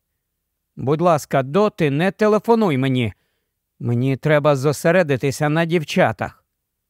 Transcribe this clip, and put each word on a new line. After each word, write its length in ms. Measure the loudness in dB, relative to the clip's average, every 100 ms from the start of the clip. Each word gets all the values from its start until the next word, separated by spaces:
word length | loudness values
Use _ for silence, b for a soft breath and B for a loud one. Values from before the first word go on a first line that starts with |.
| _ _ _ _ _ _ _ -8
Будь 240 | -4 0
ласка, 420 | 2 0 0 -2
доти 480 | 0 0 0 0 -2
не 200 | 0 -2
телефонуй 680 | 0 0 0 2 2 2 0
мені. 340 | 0 0 -2 -6 _ _ _ _ _ _
Мені 360 | -4 -2 0 -2
треба 400 | 0 2 2 2
зосередитися 920 | 0 0 0 2 0 -2 -2 -2 -2
на 160 | -2
дівчатах. 800 | 0 -2 -2 0 0 0 -8 _ _ _ _ _